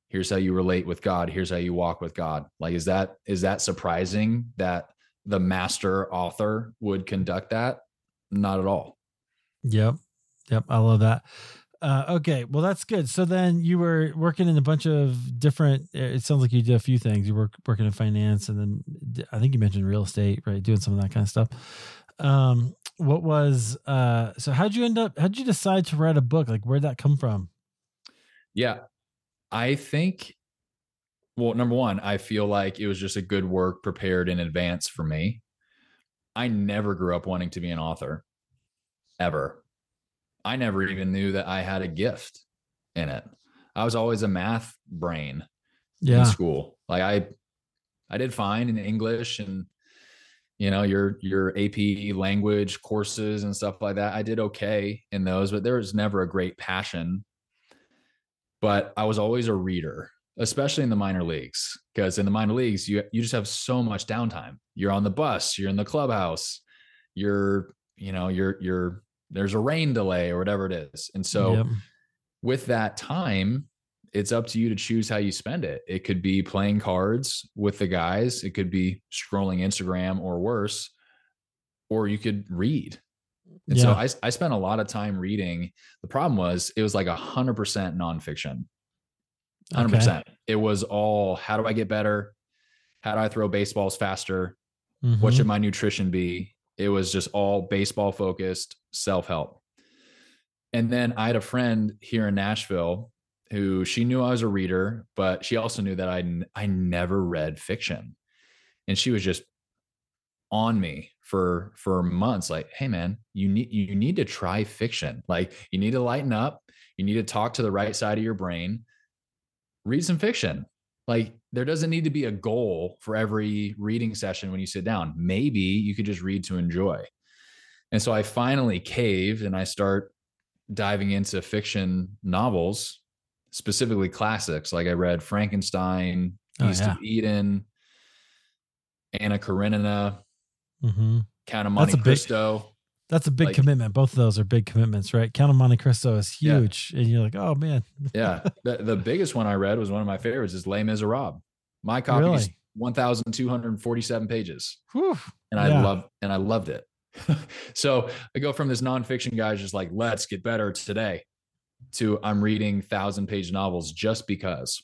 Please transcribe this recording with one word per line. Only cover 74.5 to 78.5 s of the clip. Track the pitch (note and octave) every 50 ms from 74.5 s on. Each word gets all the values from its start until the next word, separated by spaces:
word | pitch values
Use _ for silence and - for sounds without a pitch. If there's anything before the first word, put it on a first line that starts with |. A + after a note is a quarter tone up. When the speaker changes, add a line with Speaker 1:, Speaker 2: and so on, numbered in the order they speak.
| - A2+
Speaker 1:
you | A2+ A#2
to | G#2+
choose | G2+ - - A2+ A2+ G#2+ A2
how | A2+ G#2+
you | G2+ G2
spend | F#2 - - G#2+ C#3 F3 C3
it. | D#2 C#2+ C#2 -
It | - F#2+ F#2 -
could | - G2 F2+
be | F2 G2 F#2+ G2
playing | F2+ - - G2 G2 G2+ G#2 G#2+
cards | - G2 F#2 F#2 F#2 G2+ A2+ B2 C3+ - - - - - -
with | G#2 G#2 G2+ G2 -
the | G2+
guys. | F2+ F2+ F2 E2 E2+ F#2 G2+ A#2 B2 A#2+ -
It | - G2